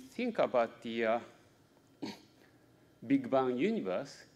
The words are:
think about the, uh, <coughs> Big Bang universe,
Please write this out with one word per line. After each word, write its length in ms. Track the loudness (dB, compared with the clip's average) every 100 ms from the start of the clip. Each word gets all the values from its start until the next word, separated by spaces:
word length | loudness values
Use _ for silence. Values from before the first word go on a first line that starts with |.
| -8
think 260 | -6 -4 0
about 420 | 2 2 2 -2
the, 240 | -6 0
uh, 140 | 0 0 -4 -16 -20 _ _ _ -20 _
<coughs> 60 | -12 -12 -18 -20 -20 -20 -20 -20 -20 _ 0
Big 240 | 0 2
Bang 280 | 2 2 2
universe, 680 | 0 0 -2 -2 -4 -12 -20